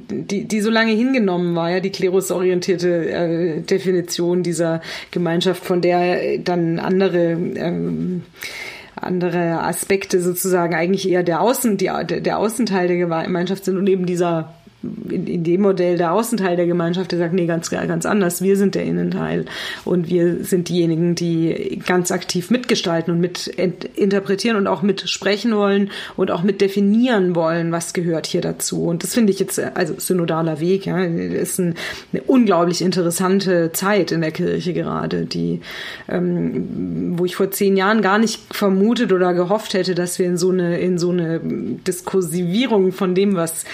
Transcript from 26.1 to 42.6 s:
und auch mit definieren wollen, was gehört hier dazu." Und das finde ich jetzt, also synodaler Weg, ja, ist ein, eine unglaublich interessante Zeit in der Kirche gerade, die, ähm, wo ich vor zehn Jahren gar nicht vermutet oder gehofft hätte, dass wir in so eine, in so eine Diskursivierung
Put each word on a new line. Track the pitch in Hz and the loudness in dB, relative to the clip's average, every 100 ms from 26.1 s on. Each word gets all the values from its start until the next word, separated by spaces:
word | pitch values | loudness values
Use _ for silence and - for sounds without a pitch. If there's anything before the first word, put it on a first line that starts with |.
und | - 190 | -2 0
auch | 175 | 2
mit | 196 196 | 0 2
definieren | 196 202 202 220 254 214 180 | 2 4 4 4 4 4 2
wollen, | 170 160 170 165 | 2 0 0 0
was | 170 - | -2 -4
gehört | 180 170 160 - | -4 -2 -2 -2
hier | 180 | -2
dazu." | 165 165 - 170 | -2 -4 -4 -2
Und | 165 170 | -2 -2
das | - | -2
finde | 247 214 | 2 2
ich | 196 | 2
jetzt, | 190 - | -2 -2
also | 135 - 156 - | -4 -4 -4 -4
synodaler | - 185 170 160 165 151 | -2 0 0 0 -2 0
Weg, | 170 196 175 | 0 0 0
ja, | 170 | -2
ist | 180 170 180 175 175 - | 0 -2 -2 -2 -2 0
ein, | 175 165 - - - | -2 -2 -8 -10 -8
eine | - | -4
unglaublich | - 262 214 170 175 175 | 2 4 6 4 2 2
interessante | 175 175 170 170 185 196 190 175 165 | 0 2 0 0 2 2 4 2 2
Zeit | - 190 208 165 | 0 0 2 2
in | 165 | 0
der | 156 | -2
Kirche | 160 175 170 165 | -2 -2 -2 -2
gerade, | 165 156 160 165 - - | -2 -2 -2 -2 -2 -2
die, | 170 - 170 - - - - - | -2 -2 -2 -6 -12 -12 -14 -6
ähm, | 180 180 175 - - - - 180 165 175 175 | -2 0 0 -2 -4 -4 -6 -6 -4 -4 -2
wo | |
ich | 180 | -2
vor | - 190 | 0 -2
zehn | - 196 196 | 0 2 2
Jahren | 190 220 | 2 2
gar | 190 208 | 2 2
nicht | 220 - - | 2 -2 -10
vermutet | - 202 190 214 226 220 | -2 2 4 2 2 2
oder | 185 180 | 2 2
gehofft | 175 175 214 - | 2 0 -2 0
hätte, | 196 180 175 | -2 0 -2
dass | 175 - | -2 0
wir | 180 | 0
in | 175 | 2
so | 185 | 2
eine, | 185 175 175 | 2 2 0
in | 180 175 | 0 0
so | 175 | 2
eine | 180 165 165 160 - 104 123 - 180 - | 0 0 -2 -4 -4 -4 -4 -4 -6 -2
Diskursivierung | 196 170 175 170 202 | 0 0 -2 0 0